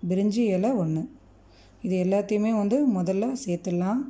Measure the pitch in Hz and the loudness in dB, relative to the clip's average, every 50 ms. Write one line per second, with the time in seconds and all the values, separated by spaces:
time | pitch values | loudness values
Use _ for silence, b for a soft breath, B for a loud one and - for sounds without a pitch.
0 | - 175 180 185 196 214 202 233 240 214 185 180 190 233 269 220 170 160 156 175 | -2 0 0 2 2 0 2 2 2 2 2 2 2 2 0 0 0 0 -2 -2
1 | 233 - - - - - - - b b b b b b b b - 180 185 185 | -4 -6 -12 -20 -20 -20 -20 -20 b b b b b b b b -4 -2 0 0
2 | 180 185 190 202 202 202 214 208 214 220 226 214 202 202 220 277 294 262 214 185 | 2 2 2 0 0 0 0 0 2 2 0 0 2 2 2 2 2 2 2 2
3 | 180 170 190 196 214 254 269 247 - - 175 170 - 190 180 175 180 190 214 254 | 0 0 0 0 0 -2 -4 -4 -4 -4 -4 -4 -2 -2 -2 0 0 0 0 -2
4 | 277 - | -4 -6